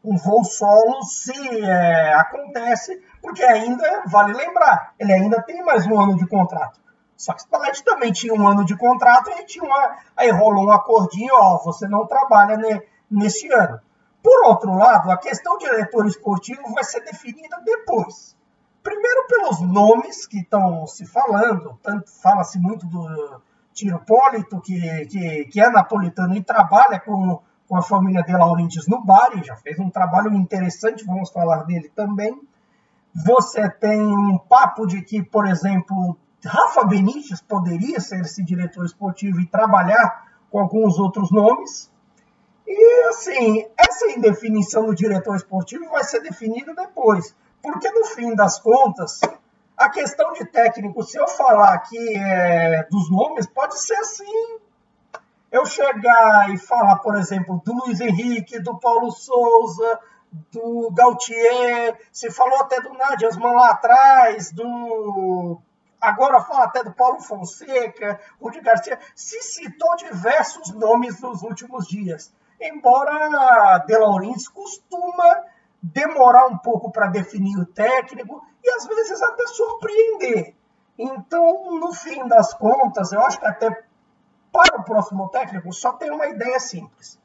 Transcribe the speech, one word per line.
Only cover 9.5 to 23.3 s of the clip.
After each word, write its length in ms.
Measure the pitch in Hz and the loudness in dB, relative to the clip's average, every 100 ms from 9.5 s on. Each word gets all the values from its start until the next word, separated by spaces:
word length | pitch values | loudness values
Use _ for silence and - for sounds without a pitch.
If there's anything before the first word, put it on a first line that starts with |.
| 339 | -12
uma, 320 | 311 269 262 - _ - | -4 0 -2 -4 _ -2
aí 140 | 240 | 0
rolou 360 | 185 214 202 202 | 4 2 2 4
um 40 | |
acordinho, 640 | 208 - 220 185 180 247 | 4 4 2 2 -6 2
ó, 240 | 254 196 170 | 6 6 4
você 300 | 170 165 196 | -4 -8 -4
não 180 | 208 214 | -4 -2
trabalha 500 | 269 269 214 202 214 | -2 4 6 6 2
ne-, 240 | 220 208 - _ _ | -2 -4 -8 _ _
neste 420 | 208 208 - - | -2 -2 -4 0
ano. 280 | 247 165 117 _ _ _ _ | 2 2 -4 _ _ _ _
Por 240 | 440 508 320 | 6 8 8
outro 260 | 208 196 185 | 4 0 4
lado, 340 | 233 226 180 | 6 6 2
a 60 | 180 | -4
questão 420 | - 240 349 339 | -4 -10 -6 -4
de 100 | 294 | -2
diretor 380 | 226 196 226 208 | -2 -2 -2 -2
esportivo 680 | - - 190 - 269 269 | -4 -6 -6 -8 -16 -10
vai 120 | 247 | -8
ser 160 | - 247 | -6 -10
definida 600 | - - 240 311 320 349 | -12 -18 -18 -20 -18 -12
depois. 720 | 427 453 - 233 160 - _ _ _ _ _ _ | -6 -6 -4 -4 -4 -14 _ _ _ _ _ _
Primeiro 420 | 403 415 480 494 523 | -10 -4 0 0 0
pelos 340 | 480 349 170 | 0 0 -4
nomes 680 | 180 196 208 233 - - - | -2 4 6 4 2 -14 -12
que 100 | 202 | -12
estão 480 | 175 208 185 165 156 | -2 0 0 -2 -10
se 200 | - 180 | -16 -8
falando, 680 | 220 208 202 233 190 151 - | -4 -2 0 0 -2 -8 -14
tanto 260 | - 202 - _ | -10 -10 -10 _
fala-se 340 | 185 196 165 190 | 2 2 -2 -4
muito 300 | 180 214 175 | -4 -6 -12
do 560 | 170 160 156 143 | -12 -10 -10 -12